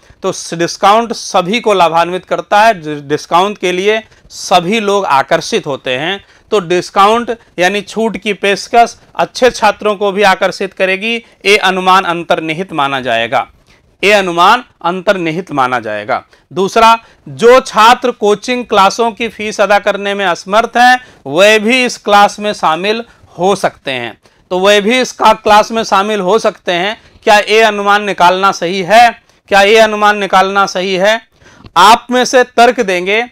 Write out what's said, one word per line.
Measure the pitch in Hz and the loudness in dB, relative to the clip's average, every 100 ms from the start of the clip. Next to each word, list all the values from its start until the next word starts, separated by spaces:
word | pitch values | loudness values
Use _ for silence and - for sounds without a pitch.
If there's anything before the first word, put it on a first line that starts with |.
| _ _ | _ _
तो | 190 | -8
स-, | - - | -8 -8
डिस्काउंट | 170 170 - 196 220 233 | -4 -4 0 2 2 0
सभी | - - 190 175 233 | -6 -4 -4 -2 -2
को | 220 | 0
लाभान्वित | 196 165 165 170 180 | 2 2 0 -2 -4
करता | - 170 - 208 | -6 -6 -2 2
है, | 220 | 2
डि-, | 196 151 147 | 0 -4 -10
डिस्काउंट | 143 151 - 170 202 202 | -4 -6 0 0 0 -2
के | 180 | -4
लिए | 180 196 220 - _ _ | -2 -2 -2 -4 _ _
सभी | - - 180 175 226 | -14 -2 0 0 -2
लोग | 202 202 | 0 -2
आकर्षित | 165 139 135 165 - 214 156 | 0 0 0 -2 -2 -6 -4
होते | 131 135 | -8 -6
हैं। | 127 160 196 _ _ _ | -4 -4 -8 _ _ _
तो | 214 | -4
डिस्काउंट | 165 180 170 202 196 233 233 226 _ - | -2 -4 -2 2 2 2 -2 -10 _ -4
यानी | 180 202 | -2 -2
छूट | 196 208 220 196 | -6 -4 -4 -4
की | 220 | -6
पेशकश | 190 196 196 - 233 226 - _ - | -4 -2 -2 0 2 2 -2 _ -6
अच्छे | 165 - 247 | -6 0 0
छात्रों | - 214 202 208 196 | 0 -2 -2 -4 -4
को | 202 | -4
भी | 190 | 0
आकर्षित | 202 185 190 - 196 | 2 2 -2 -4 -8
करेगी, | - 190 190 220 233 - _ 196 | -4 -2 -2 -4 -8 -10 _ 0
ये | 208 | 2
अनुमान | 185 190 185 190 | 0 0 2 2
अंतर्निहित | 180 170 160 175 160 156 190 | 2 -4 -2 -4 -4 -8 -8
माना | 160 139 135 | -4 -4 -4
जाएगा, | 127 113 113 127 98 _ _ _ _ _ | -2 -2 0 -2 -4 _ _ _ _ _
ये | 190 | 2
अनुमान | 208 190 170 185 247 - _ | 2 0 2 4 2 -2 _
अंतर्निहित | 170 185 180 190 165 156 185 | -6 -4 -2 -2 -4 -6 -6
माना | 147 127 123 | -4 -2 -2
जाएगा। | 110 104 104 110 - _ _ | -4 -8 -6 -6 -8 _ _
दूसरा, | 143 190 226 226 226 - _ 156 | -6 -2 0 2 0 -4 _ -18
जो | 135 226 254 | 0 4 4
छात्र | - 214 220 247 247 | 4 2 4 4 0
कोचिंग | 233 208 208 - 247 233 | -2 -2 -2 -4 -6 -2
क्लासों | 208 190 196 233 | 2 2 2 -4
की | 202 226 | -4 -8
फीस | - 214 208 | -8 -8 -2
अदा | 196 202 | 0 0
करने | 202 196 202 | 0 -4 -4
में | 202 190 | -4 -4
असमर्थ | 165 190 208 226 240 | -4 -2 -2 0 2
हैं, | 247 254 - _ 135 | 2 2 -2 _ -6
वह | 151 202 220 | 2 4 4
भी | 214 262 | 2 0
इस | 247 - | -2 -4
क्लास | - 202 208 - | 0 2 2 0
में | 208 | -8
शामिल | 202 170 160 196 226 233 _ _ - | -4 -2 -2 -2 -6 -8 _ _ -4
हो | 185 196 | -2 0
सकते | 180 - - | -4 -6 -8
हैं, | 127 117 - _ _ - | -8 -8 -14 _ _ -8
तो | 180 | -2
वह | 190 208 | 2 2
भी | 202 254 | 2 0
इसका | 247 - 220 | -2 -2 0
क्लास | 220 214 208 214 | 0 2 2 2
में | 226 | -2
शामिल | 214 196 208 214 | -2 -2 0 -2
हो | 180 220 | 0 0
सकते | 220 - - | 0 -4 -6
हैं। | 175 196 226 _ _ | -4 -4 -8 _ _
क्या | 220 208 | 2 2
ये | 185 214 | 4 2
अनुमान | 220 208 202 202 | 2 2 0 0
निकालना | 208 180 175 185 196 | 0 2 2 2 0
सही | - 170 196 | -2 -4 -4
है? | 170 220 233 - _ _ - | 2 4 4 2 _ _ -2
क्या | 196 | 2
ये | 202 220 | 4 4
अनुमान | 220 208 208 208 | 2 2 0 0
निकालना | 196 190 190 196 190 | 0 2 2 0 -2
सही | 190 190 | -2 -4
है? | 185 202 226 - _ _ _ - 170 | -2 0 -2 -6 _ _ _ -4 4
आप | 196 233 - | 6 6 2
में | 247 | -2
से | 233 262 | 0 0
तर्क | - - 240 247 | 0 2 2 2
देंगे | 196 180 180 214 240 | -2 -4 -2 -4 -4